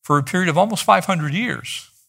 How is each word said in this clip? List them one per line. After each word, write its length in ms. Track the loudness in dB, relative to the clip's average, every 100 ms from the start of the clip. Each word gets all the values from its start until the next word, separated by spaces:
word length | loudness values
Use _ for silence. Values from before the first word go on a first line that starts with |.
for 160 | 2 0
a 60 |
period 240 | 2 0 2
of 100 | 2
almost 240 | 0 0
five 240 | 2 2 2
hundred 260 | -2 -2
years. 560 | -4 -4 -6 -10 -14 -14 _